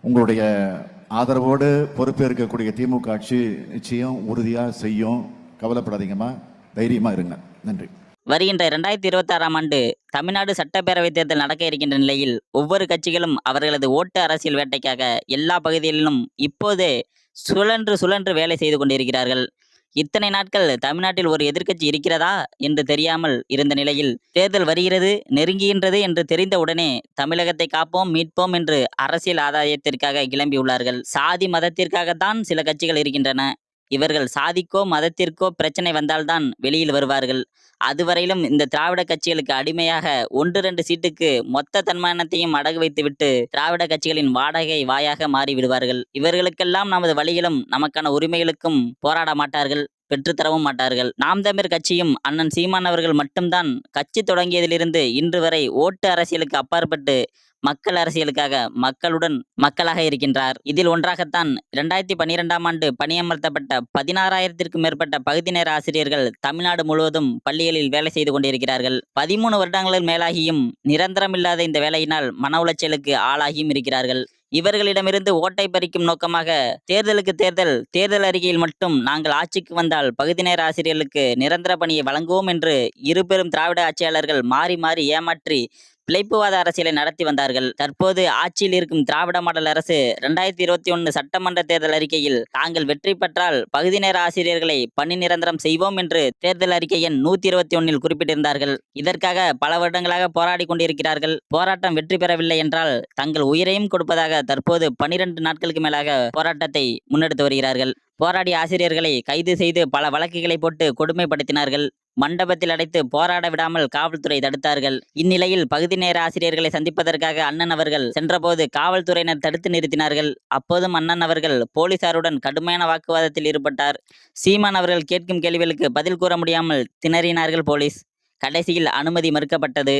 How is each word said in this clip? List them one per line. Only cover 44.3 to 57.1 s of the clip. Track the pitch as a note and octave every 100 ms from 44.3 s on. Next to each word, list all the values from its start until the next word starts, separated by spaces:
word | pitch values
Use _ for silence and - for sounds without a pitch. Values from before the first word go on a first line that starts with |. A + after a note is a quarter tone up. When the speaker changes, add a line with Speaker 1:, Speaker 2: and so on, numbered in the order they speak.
| B2+
Speaker 2:
வாடகை | C#3+ E3 D#3+ D#3 C3
வாயாக | C3+ D3 D3 D#3 C3+
மாறி | C#3 C3
விடுவார்கள். | B2+ B2+ B2 B2+ - C#3
இவர்களுக்கெல்லாம் | D#3 F3 F3+ F3 F3+ F#3 G3+ F#3
நமது | F3 D3
வழிகளும் | D#3 E3+ F3 D3 A2 C3
நமக்கான | D3+ D#3 D#3 C#3+
உரிமைகளுக்கும் | E3 E3+ E3 D#3+ E3+ D3 A#2+ B2 C#3+
போராட | E3 D#3+ D3
மாட்டார்கள், | D3 D3+ C#3+ D3 C#3+ _ _
பெற்றுத்தரவும் | C#3 C#3+ E3+ D#3 D#3+ D3+
மாட்டார்கள். | B2+ C3 B2 B2 A2 C#3
நாம் | G3 G3+
தமிழர் | G3+ F#3 E3+
கட்சியும் | - F3 E3+ C3+
அண்ணன் | C#3 D#3 D#3+ E3+
சீமான் | F3+ F#3 F3+
அவர்கள் | E3+ E3 D3+
மட்டும்தான் | C#3 - F3 F3+ D#3+ B2+ -
கட்சி | C#3+ D3 - G3
தொடங்கியதிலிருந்து | F3+ F3+ F3 E3+ E3 E3+ D#3+ C3 A#2+
இன்று | E3+ F3 E3
வரை | D#3+ C3+ B2 E3
ஓட்டு | F#3+ G3 F3
அரசியலுக்கு | E3+ E3 D#3 C#3+
அப்பாற்பட்டு | C3 E3+ D#3 D3+ C#3